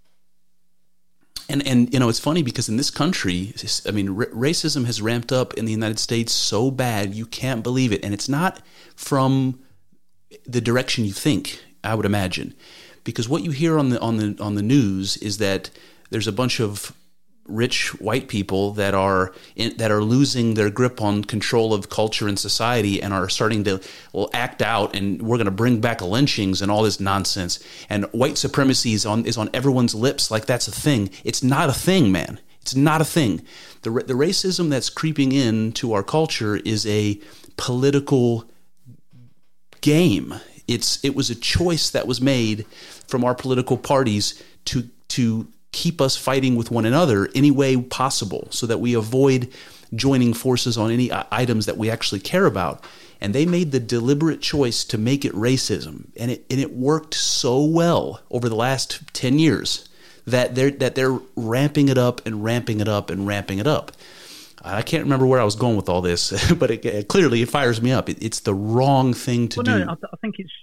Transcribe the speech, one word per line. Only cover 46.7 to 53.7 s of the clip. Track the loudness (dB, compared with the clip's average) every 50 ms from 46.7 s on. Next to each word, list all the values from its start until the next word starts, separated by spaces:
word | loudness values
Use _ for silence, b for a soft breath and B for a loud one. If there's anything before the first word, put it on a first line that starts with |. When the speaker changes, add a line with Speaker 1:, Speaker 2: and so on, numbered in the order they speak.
Speaker 1:
one | -2 0 2
another | 2 4 4 4 4 4 2 2 0 2
any | 4 4 4
way | 6 4 4 2 2
possible | 0 0 -2 -2 -2 0 0 0 -2 -4 -4 -6 -8 -8 -8
so | -8 -4 -2
that | -2 0 0
we | 0 0 0
avoid | 0 0 0 2 4 4 6 4 4 0 -4 B B B B B B B B -6
joining | 0 2 2 4 4 4 2 2
forces | 0 0 0 0 0 0 -2 0 0
on | 0 0
any | 2 0 0 0
i-, | -2 -4 -6 -4
items | -2 0 0 2 2 0 0
that | -2 -2
we | -2 -2 -2
actually | -2 -2 -4 -4 -4 -4
care | -4 -2 0 2 2
about. | 2 2 0 -2 -4 -4 -8 B B B B B B B B
And | -4 -2 0
they | 2 2
made | 2 2 2 0 2